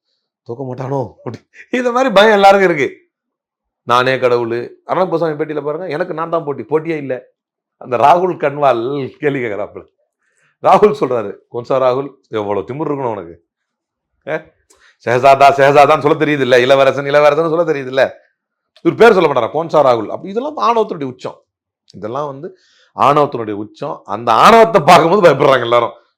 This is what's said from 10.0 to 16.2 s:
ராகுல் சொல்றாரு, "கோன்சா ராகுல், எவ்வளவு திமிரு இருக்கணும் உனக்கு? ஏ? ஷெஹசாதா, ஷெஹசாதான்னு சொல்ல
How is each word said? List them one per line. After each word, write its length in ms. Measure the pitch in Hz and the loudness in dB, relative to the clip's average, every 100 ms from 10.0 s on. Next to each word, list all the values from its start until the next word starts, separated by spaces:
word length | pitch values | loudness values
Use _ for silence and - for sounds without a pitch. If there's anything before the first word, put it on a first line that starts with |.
| _ _ _ _ _ _ | _ _ _ _ _ _
ராகுல் 340 | 139 185 208 - | 2 4 4 0
சொல்றாரு, 380 | 139 123 101 - _ | -4 -4 -6 -12 _
"கோன்சா 220 | 117 120 | -12 -4
ராகுல், 400 | 135 131 127 139 _ _ | -2 0 -2 -6 _ _
எவ்வளவு 380 | 110 101 101 95 | -8 -4 -6 -6
திமிரு 200 | 135 156 | -8 -8
இருக்கணும் 240 | 143 127 | -6 -6
உனக்கு? 360 | 104 85 80 _ _ _ _ _ _ _ _ - | -8 -12 -20 _ _ _ _ _ _ _ _ -12
ஏ? 60 | 151 - _ _ _ _ _ 113 | -12 -12 _ _ _ _ _ -4
ஷெஹசாதா, 440 | 123 135 135 139 | 0 4 6 4
ஷெஹசாதான்னு 500 | 139 139 143 143 156 | 4 4 4 4 4
சொல்ல 260 | 143 156 | 0 0